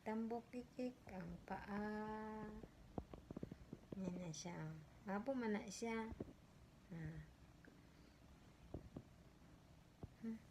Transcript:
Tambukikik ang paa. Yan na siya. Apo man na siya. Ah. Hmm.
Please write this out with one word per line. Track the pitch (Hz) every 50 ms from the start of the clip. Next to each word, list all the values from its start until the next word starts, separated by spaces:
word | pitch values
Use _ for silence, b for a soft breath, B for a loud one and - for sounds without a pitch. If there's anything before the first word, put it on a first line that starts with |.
| -
Tambukikik | 220 220 220 226 220 233 240 233 - - 254 240 - - - 247 247 247 - - -
ang | 202 185 175 170 175 175 - -
paa. | 196 - - 196 202 208 208 214 214 214 214 214 214 214 214 214 214 214 214 214 214 214 - - - - - - - - - - - - - - - - - - - - - - - - - - -
Yan | 196 190 180 180 180
na | 180 170
siya. | 156 - - 175 175 170 160 156 160 160 156 - - - - 208
Apo | 190 208 220 269
man | 269 254 240 220 208
na | 202 240 214
siya. | 190 - 226 226 226 226 220 220 226 - - - - - - - - - - - - - - -
Ah. | 180 165 160 156 160 156 156 - - - - - - - - - - - - - - - - - - - - - - - - - - - - - - - - - - - - - - - - - - - - - - - - - - - - - - - - - - -
Hmm. | - 226 226 220 - -